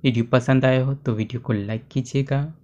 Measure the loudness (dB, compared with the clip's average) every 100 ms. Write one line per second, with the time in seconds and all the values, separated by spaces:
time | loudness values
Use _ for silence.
0 | 2 0 2 0 4 4 4 2 0 -2
1 | -2 -2 -4 -6 -2 -2 -2 -8 -4 -6
2 | -2 -4 -2 -2 -4 -10